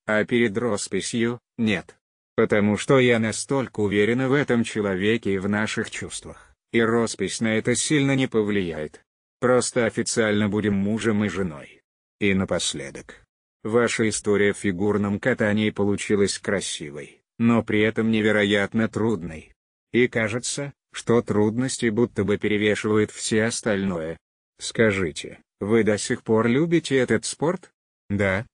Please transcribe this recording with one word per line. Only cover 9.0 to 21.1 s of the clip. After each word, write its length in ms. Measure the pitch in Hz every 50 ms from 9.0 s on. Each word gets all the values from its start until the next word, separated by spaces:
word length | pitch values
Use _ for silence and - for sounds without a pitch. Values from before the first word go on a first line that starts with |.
| _ _ _ _ _ _ _ _
Просто 460 | - 123 127 123 117 - - 127 117
официально 640 | 107 - - 107 - - 120 113 107 104 104 107 104
будем 240 | 98 107 101 107 101
мужем 500 | 98 98 101 110 110 101 113 107 104 107
и 60 | 101
женой. 520 | 85 92 98 87 73 69 - - - _ _ _ _ _ _ _ _ -
И 140 | 107 101 98
напоследок. 880 | 95 95 - 92 85 - - - - 71 69 - - - - - - _ _ _ _ _ _ _ _ -
Ваша 440 | 110 107 120 117 110 - - 113
история 460 | 107 101 - - 107 101 98 101 101 98
в 40 |
фигурном 640 | - - 101 92 87 101 104 101 104 104 101 101 95
катании 500 | - 131 120 - 113 104 104 107 107 107
получилась 720 | - - 101 101 101 98 - - 107 101 101 95 - -
красивой, 840 | - - 101 92 - - - - 80 73 71 71 69 - - _ _ _ _
но 240 | - 113 117 117 113
при 200 | 107 - 104 104
этом 280 | 107 110 107 117 110 113
невероятно 800 | 110 110 107 110 104 104 104 101 104 101 98 95 - 113 113
трудной. 680 | 101 - 98 107 113 107 85 82 87 80 78 - - _ _ _ _ _ _ _ _
И 160 | - 113 123
кажется, 640 | 120 - 117 110 104 107 127 - - - - 143 143 - _ _ _ -
что 280 | - - -